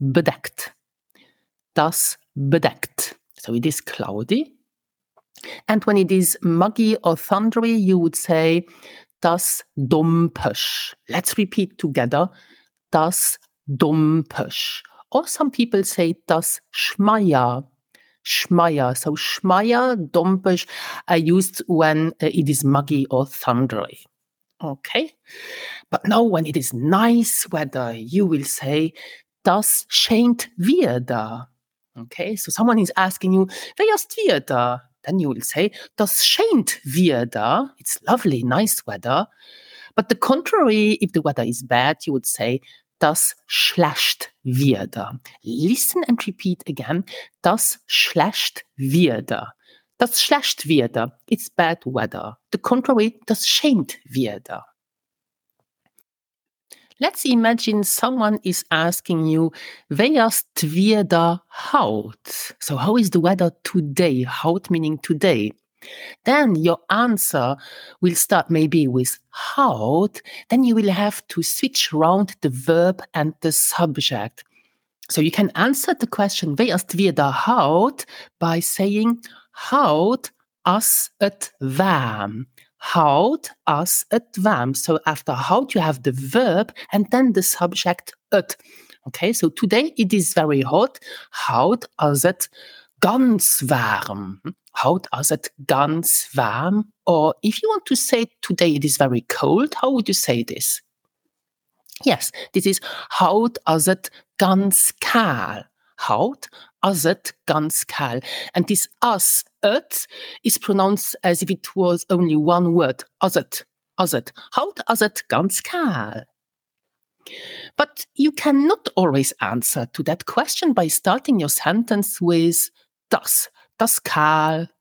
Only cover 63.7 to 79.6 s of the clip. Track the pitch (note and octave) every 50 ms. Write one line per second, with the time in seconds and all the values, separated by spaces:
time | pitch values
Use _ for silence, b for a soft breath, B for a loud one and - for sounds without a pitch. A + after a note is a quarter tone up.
63.7 | - F#3 D3+ D3 C3+ F#3 F3+ E3 C3+ B2+ B2+ B2+ B2+ - - D#3+ F3 F#3+ - -
64.7 | F3+ E3 D#3+ D#3 D#3 D3 - - F3 D3 - F#3+ D3 A2+ G#2 G#2+ - _ _ _
65.7 | _ B B B B B B B B B - - C4 D4 D4 A3+ F#3 D#3 D#3+ E3+
66.7 | E3 - _ - F#3+ G#3+ A#3+ A#3+ A3 G3 - - - C#3+ A#2+ B2 C#3 B B B
67.7 | B B B B B B - F3+ E3+ - - - G3+ F3 D#3+ - E3+ D#3 D#3 D3+
68.7 | D3+ E3 D3 C3 B2 B2+ B2+ - - - _ _ - - - - - - C#4+ A3+
69.7 | C#3 G#2+ G#2+ A#2 C#3+ E3+ G3+ G#3+ - - B B B B B B A3+ B3+ C4 B3
70.7 | A3+ A3 G#3 G3 F#3 F#3+ G#3 G#3 - - - - - E3+ E3+ - - - - C4
71.7 | - - - - D#3 D3+ D#3+ E3 F3+ G3 G#3 F#3+ - - - D3+ B2 B2+ C3 E3
72.7 | E3 E3+ E3+ F#3 F#3 F#3 - - - E3 D3+ D#3 D#3 _ - D#3+ D3+ - - -
73.7 | - - F3 D#3+ C#3 - - - C3+ A2 G2+ A2 _ - - _ _ _ _ _
74.7 | _ _ _ _ _ _ - - - F3 D3+ E3 - - G3+ F#3 - - - B3
75.7 | C#4 - - - F4+ - A#3+ A#3 - - G3+ G3 - - - D#3+ C#3+ C#3 A#3 B3
76.7 | E3+ F3+ - - - F3 G3 F#3 D3 C#3+ C#3+ C#3 C3 - - G#3 A#3+ B3 D#3 C#3
77.7 | D#3+ F3 G#3+ C4+ C#4 - - B B B B B B - E3+ E3 E3 E3+ F3 -
78.7 | - - G3 G3+ G3+ G#3+ A3 A#3 A#3+ A#3 B B B B B B B -